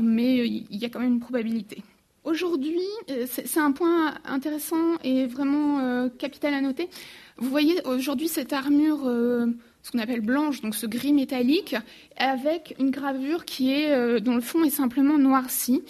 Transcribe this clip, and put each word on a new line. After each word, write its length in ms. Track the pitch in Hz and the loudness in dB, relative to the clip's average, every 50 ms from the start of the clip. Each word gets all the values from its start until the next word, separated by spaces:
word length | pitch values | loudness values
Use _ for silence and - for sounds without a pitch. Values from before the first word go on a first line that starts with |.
| 226 | 2
mais, 360 | 226 226 226 240 254 254 247 | 2 2 2 2 2 2 2
euh, 60 | 240 | 0
il 320 | 226 214 220 - - - 202 | 0 -2 -4 -8 -8 -10 -8
y 80 | 226 | -8
a 40 | 240 | -8
quand 100 | 233 - | -6 -2
même 140 | 240 254 247 | 0 0 0
une 60 | 240 | 0
probabilité. 640 | 233 - 254 247 220 226 226 226 196 - - - - _ _ _ _ _ _ _ - | -2 -2 -4 -4 -2 -2 -4 -4 -6 -8 -14 -18 -18 _ _ _ _ _ _ _ -4
Aujourd'hui, 640 | 277 330 311 349 349 339 285 262 311 330 370 370 392 415 453 403 - | -4 -2 -2 -2 -2 -2 -2 -2 -2 -2 -4 -4 -4 -6 -8 -8 -8
euh, 160 | 277 254 240 254 | -6 -6 -6 -6
c'est, 200 | - - - - | -6 -8 -6 -4
c'est 120 | - 330 | 0 2
un 120 | 302 285 | 2 2
point 420 | 269 277 349 339 339 339 320 302 - - - | 2 2 2 2 2 2 2 0 -2 -6 -10
intéressant 760 | - - 277 262 320 302 302 294 - 339 320 330 330 339 330 - | -6 -6 -4 -4 -4 -6 -6 -4 -2 0 0 2 2 0 0 0
et 220 | 262 262 262 269 | 0 0 2 0
vraiment, 540 | 247 233 262 277 277 285 294 302 294 285 285 | -2 -2 -2 0 0 2 2 2 2 2 0
euh, 300 | 262 254 247 247 247 254 | 0 0 0 0 -2 -2
capital 440 | 247 - - 269 269 - - 294 285 | -4 -6 -10 -10 -8 -4 -2 -2 0
à 80 | 277 | 0
noter. 280 | 269 277 262 - 349 359 - - - - - - - - - - | 0 -2 -2 -4 -6 -8 -8 -14 -18 -18 -20 -20 -20 -18 -10 -6
Vous 120 | 226 262 | -4 0
voyez 260 | 262 294 302 302 349 370 - | 2 4 4 4 4 2 0
aujourd'hui 420 | 262 254 254 254 285 277 247 320 330 | -2 -2 -2 -2 -2 -2 -2 -2 -2
cette 260 | - 320 262 - 294 | -2 -4 -4 -4 -4
armure, 540 | 277 262 285 285 285 302 311 302 285 269 254 | -2 0 4 4 4 4 4 2 2 0 0
euh, 400 | 240 233 233 240 247 240 240 233 233 233 - - _ _ | 0 2 2 2 2 2 0 0 -2 -4 -8 -20 _ _
ce 100 | - - | -14 -6
qu'on 60 | - 240 | -4 -4
appelle 240 | 220 226 254 233 | -2 -2 -2 -2
blanche, 400 | 214 214 254 285 302 302 277 - | 0 0 0 2 2 0 -2 -4
donc 140 | - 214 214 | -4 -6 -6
ce 100 | - - | -4 -6
gris 260 | 220 214 240 254 277 | -4 -4 -2 0 2
métallique, 640 | 294 285 262 277 277 254 247 247 294 370 415 - 262 214 220 - - - - - - - | 4 4 2 2 0 0 2 4 2 2 2 -2 -6 -6 -6 -8 -20 -20 -20 -14 -6 -2
avec 580 | 247 269 262 247 254 294 320 349 311 - 262 - | 0 0 0 0 0 0 -2 -2 -4 -10 -6 -2
une 120 | 262 269 | -2 0
gravure 540 | 262 277 269 277 262 262 262 277 320 349 - | 0 -2 -2 -4 -2 -2 -2 -2 -4 -4 -4
qui 260 | - - - 262 262 | -6 -4 -2 0 2
est, 200 | 269 285 302 302 | 2 2 2 2
euh, 280 | 294 254 240 240 240 233 | 2 2 2 2 0 0
dont 160 | 202 247 240 | 2 0 0
le 60 | 247 | 0
fond 220 | 240 - - 330 330 | -2 0 0 2 2
est 60 | 294 | 2
simplement 480 | - - 269 240 240 285 269 277 311 302 | 2 2 -2 0 2 4 4 4 6 6
noirci. 640 | 269 269 269 262 254 247 - - - - 247 349 - - | 6 6 4 4 2 0 -6 -4 0 0 0 0 0 -4